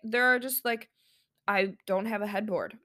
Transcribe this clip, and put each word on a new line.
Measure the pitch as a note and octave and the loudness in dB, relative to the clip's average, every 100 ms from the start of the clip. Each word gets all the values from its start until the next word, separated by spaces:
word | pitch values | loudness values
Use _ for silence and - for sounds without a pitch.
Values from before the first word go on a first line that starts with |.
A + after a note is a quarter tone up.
there | A3 A#3+ B3+ | -2 2 4
are | B3 | 4
just, | C4 C4+ | 0 -4
like, | A#3+ A3+ - _ _ _ _ _ - | -2 -4 -6 _ _ _ _ _ 0
I | G3 G3 - - | 2 0 -2 -2
don't | F#3+ | -2
have | A3 G#3 | 0 -2
a | G#3 | -2
headboard. | G3+ G#3+ E3 E2+ - | -4 -2 -2 -4 -10